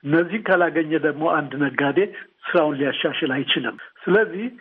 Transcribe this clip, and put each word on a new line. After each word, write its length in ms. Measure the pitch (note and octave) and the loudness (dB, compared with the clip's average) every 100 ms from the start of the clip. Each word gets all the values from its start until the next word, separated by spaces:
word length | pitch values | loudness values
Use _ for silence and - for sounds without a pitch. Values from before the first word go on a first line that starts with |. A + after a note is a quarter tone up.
እነዚህን 400 | C#3+ D#3+ F3 G#3+ | 2 2 2 -2
ካላገኘ 480 | - F#3 E3+ D#3 D#3 D#3 | 0 2 2 0 0 0
ደግሞ 240 | D3+ C#3+ D#3+ | 0 0 0
አንድ 240 | E3 C#3+ C3 | 0 -2 -2
ነጋዴ 420 | C#3+ C3 C#3+ C#3+ G3+ - - _ | -2 0 0 2 0 -4 -20 _
ስራውን 320 | - F3+ D3+ C#3 | -2 2 2 0
ሊያሻሽል 560 | C#3 - D#3+ C#3 D3+ | -2 -2 -4 -2 -2
አይችልም። 460 | C3 C3+ E3+ A#2 - - _ | -2 -2 -2 -2 -8 -18 _
ስለዚህ 460 | - F#3+ G#3+ F3 A#3 - | 2 2 2 -2 -8 -10